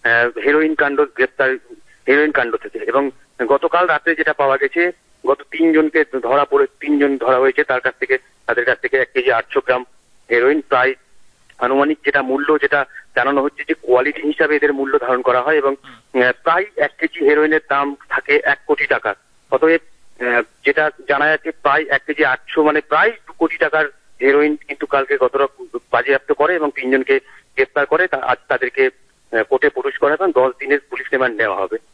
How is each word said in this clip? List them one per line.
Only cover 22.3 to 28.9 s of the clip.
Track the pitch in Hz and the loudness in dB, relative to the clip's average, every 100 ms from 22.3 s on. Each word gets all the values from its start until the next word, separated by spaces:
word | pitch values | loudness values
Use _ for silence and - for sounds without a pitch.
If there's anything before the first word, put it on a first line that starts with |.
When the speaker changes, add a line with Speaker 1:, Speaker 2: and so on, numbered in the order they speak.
| 127 - - | 0 -4 0
Speaker 1:
মানে | 151 151 | 2 0
প্রায় | - 151 208 | 0 0 0
দু | 226 - - | -2 -18 -4
কোটি | 160 - | -4 0
টাকার | 156 156 147 - _ - | -2 0 -2 -6 _ -2
heroine | 135 143 151 151 | 2 4 2 -2
কিন্তু | - 143 - | -8 -10 -2
কালকে | 139 135 139 | -2 0 0
গতরা | 127 135 139 - - 123 _ | 0 0 -4 -4 -14 -14 _
বাজেয়াপ্ত | 120 123 135 - | -2 0 -2 -2
করে | 143 151 175 | 0 0 0
এবং | 151 135 | -4 -6
তিনজনকে | 127 131 131 135 - - _ - | -2 -2 0 -2 -2 -20 _ -4
গ্রেপ্তার | 131 147 139 | -2 -2 0
করে। | 160 185 | 0 0
তা-, | 135 | -2
আজ | 127 123 _ | -2 -4 _
তাদেরকে, | 127 131 135 131 | -4 -4 0 0